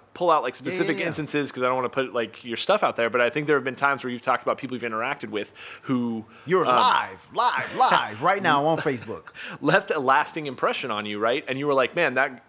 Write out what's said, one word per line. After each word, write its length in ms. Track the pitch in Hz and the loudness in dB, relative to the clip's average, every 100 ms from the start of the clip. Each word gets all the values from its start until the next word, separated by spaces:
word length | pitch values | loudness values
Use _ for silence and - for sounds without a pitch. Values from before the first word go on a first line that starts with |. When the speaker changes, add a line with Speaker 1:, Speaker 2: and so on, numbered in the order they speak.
| _ | _
Speaker 1:
pull 160 | - 175 | -2 2
out, 140 | 151 | 4
like, 100 | 123 | 2
Speaker 2:
Yeah, 120 | - 139 | -4 -6
yeah, 40 | |
Speaker 1:
specific 280 | 185 165 160 | -2 0 0
Speaker 2:
yeah. 80 | 165 | -2
Speaker 1:
instances 440 | 156 147 147 135 | -4 -4 -2 -2
'cause 120 | 127 | -2
I 20 | 127 | 0
don't 80 | 131 | 0
wanna 120 | 120 | -2
put, 240 | 135 131 | -2 -2
like, 300 | 120 110 - | -2 -4 -8
your 140 | 120 113 | -8 -6
stuff 260 | - 208 | 0 2
out 120 | - 117 | 2 2
there, 120 | 117 | 0
but 120 | 123 | 4
I 80 | 120 | 2
think 160 | 151 147 | 2 2
there 80 | 143 | 2
have 80 | |
been 120 | 131 123 | 0 -2
times 280 | 139 139 | 0 0
where 80 | 127 | -4
you've 100 | 123 | -4
talked 220 | 135 120 | 0 0
about 140 | 127 110 | 0 -4
people 160 | 127 123 | -4 -6
you've 80 | |
interacted 460 | 117 110 113 147 110 | -6 -4 -4 -6 -6
with 220 | 104 104 - - - | -6 -8 -12 -18 -14
who, 420 | - 127 120 113 107 - 139 | -4 -2 -2 -6 -10 -14 0
Speaker 2:
You're 200 | 185 127 | 2 4
Speaker 1:
um, 80 | 123 | 4
Speaker 2:
live, 520 | 254 - 101 95 - | 4 2 -2 -10 -10
live, 420 | 175 240 135 120 175 | 0 0 0 -4 2
live 440 | 226 151 117 107 | 4 4 2 -2
right 220 | 165 196 | 0 2
now 220 | 175 143 151 | 4 4 4
on 120 | 160 | 2
Speaker 1:
<laughs> 120 | 156 | 0
Speaker 2:
Facebook. 400 | 120 107 85 - - - 165 | -4 -6 -12 -14 -14 -14 -2
Speaker 1:
left 280 | 147 185 - | 2 2 2
a 60 | 156 | 0
lasting 460 | 131 139 143 165 147 | 4 4 2 -6 -8
impression 460 | 123 196 240 131 | -2 -2 -2 -4
on 140 | 104 104 | -4 -4
you, 100 | 104 | 0
right? 240 | 113 143 135 | 0 0 -2
And 100 | 131 | -4
you 80 | 147 | 0
were 80 | |
like, 220 | 135 120 165 | 2 2 2
"Man, 180 | 156 127 | 0 2
that, 280 | 139 123 | 0 -2